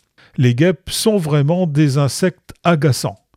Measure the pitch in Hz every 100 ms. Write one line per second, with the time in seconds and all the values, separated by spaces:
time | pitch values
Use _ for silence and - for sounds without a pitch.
0 | _ _ _ - 123 120 - 165 - -
1 | 220 208 151 147 143 175 180 143 151 135
2 | 143 - 185 - - - 175 165 151 120
3 | - 98 _